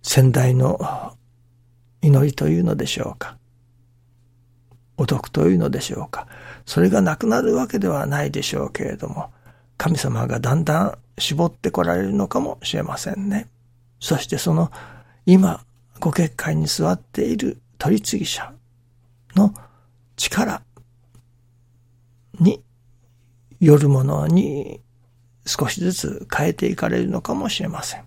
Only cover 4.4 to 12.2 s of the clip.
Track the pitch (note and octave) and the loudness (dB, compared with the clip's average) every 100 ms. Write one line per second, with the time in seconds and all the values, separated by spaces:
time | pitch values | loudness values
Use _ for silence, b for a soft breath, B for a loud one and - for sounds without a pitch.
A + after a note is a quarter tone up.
4.4 | _ _ _ _ _ - C3+ - - - | _ _ _ _ _ -4 -2 -2 -2 2
5.4 | E3 F#3 D3+ C3 - - - - - B | 4 4 2 -2 -6 -10 -10 -12 -14 B
6.4 | B B - - F3+ F#3 F#3 D3+ A3+ A#3 | B B -6 2 4 4 2 0 0 0
7.4 | - - B3+ - F#3+ D3 C#3+ C#3+ C#3+ - | 2 0 0 -2 -2 -2 -2 -4 -4 -4
8.4 | - - C#3+ - - - - - - b | -4 -4 -6 -6 -8 -8 -10 -10 -12 b
9.4 | b b b _ D#3+ D3+ C#3 A2+ B2 A#2+ | b b b _ -2 0 -2 -2 -2 -2
10.4 | B2+ D3 D#3 D#3 G3+ - _ - - D3 | 0 0 0 0 0 -4 _ -8 -4 0
11.4 | E3+ - - - E3+ B2 G3 G3+ | -2 -2 -4 -2 0 0 0 -2